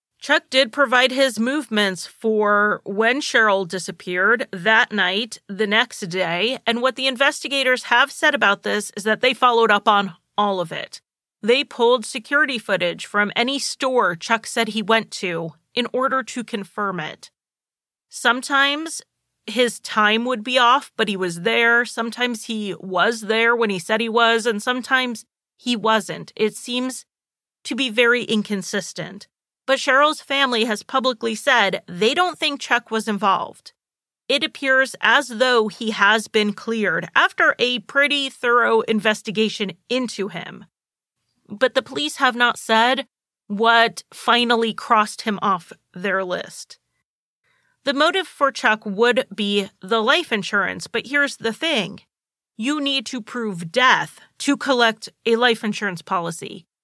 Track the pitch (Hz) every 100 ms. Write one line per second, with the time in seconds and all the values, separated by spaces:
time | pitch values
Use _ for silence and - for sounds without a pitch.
0 | _ _ - 311 - 262 240 294 254 247
1 | 254 254 269 214 240 294 247 208 202 180
2 | - - 220 214 208 208 208 - - 202
3 | 226 277 - 240 214 196 175 190 175 170
4 | 180 180 202 233 - 185 202 220 240 208
5 | 180 196 233 - - 190 208 220 240 -
6 | 180 185 170 175 226 262 - 233 254 254
7 | 269 247 277 - 302 277 254 247 - 240
8 | 277 - 302 277 208 202 208 208 - 208
9 | 208 214 262 233 247 233 226 208 220 202
10 | 190 - _ - 208 185 165 151 - -
11 | _ _ _ _ 214 262 - - 233 247
12 | - 254 - 294 285 233 - 185 175 170
13 | - 208 208 - 247 277 - - 262 247
14 | 185 170 - 226 - 233 220 214 196 226
15 | 214 - 185 165 165 - _ 240 233 247
16 | 262 262 226 254 220 208 180 - 202 175
17 | 156 - - _ _ _ _ _ _ _
18 | _ - 247 254 - 277 277 294 320 -
19 | - _ _ _ - 220 240 - - 220
20 | 208 220 247 233 247 254 240 277 - -
21 | 214 190 180 170 208 233 233 233 233 240
22 | 233 233 247 220 - 220 202 - 190 180
23 | 208 226 208 220 233 240 220 185 190 220
24 | 233 226 226 226 233 208 254 254 - 262
25 | 247 226 - _ _ _ 247 233 220 220
26 | 180 151 - - 214 - - 247 254 247
27 | - _ _ _ _ _ - 233 262 214
28 | 240 240 - 214 202 202 - 202 - -
29 | 165 190 - _ _ _ - 269 285 269
30 | 302 294 - 277 269 233 233 208 - 262
31 | 254 226 226 214 285 240 196 185 - 175
32 | 220 320 359 302 302 285 - 240 - 220
33 | 220 202 202 185 - - - _ _ _
34 | _ _ - 277 311 - 269 262 262 -
35 | 214 262 247 220 254 240 220 - 220 208
36 | 202 220 - 214 208 202 226 226 196 165
37 | 175 247 359 - 320 - 247 247 - 277
38 | 285 285 269 - 247 240 226 226 - 214
39 | 220 214 226 202 214 - 190 - - 254
40 | 240 - 190 170 - - - _ _ _
41 | _ _ _ _ - 202 254 254 233 277
42 | 294 - 262 233 240 - - 220 240 269
43 | - _ _ _ - 202 226 233 226 -
44 | - - 247 233 240 233 226 - - 220
45 | 208 - 226 196 202 180 - - _ 180
46 | 196 190 185 175 - - - - _ _
47 | _ _ _ _ _ _ _ _ 277 277
48 | 320 381 339 - 269 - 247 220 208 196
49 | 240 247 - 196 202 202 190 _ 185 226
50 | 226 339 - 214 175 202 185 180 - 233
51 | 233 285 277 - 226 214 330 254 175 -
52 | _ _ _ _ _ - 240 302 277 269
53 | 220 254 - 240 220 175 165 247 254 170
54 | 156 - _ - - 277 269 247 226 220
55 | - _ 233 226 247 226 214 - 202 170
56 | - 190 170 170 - - _ _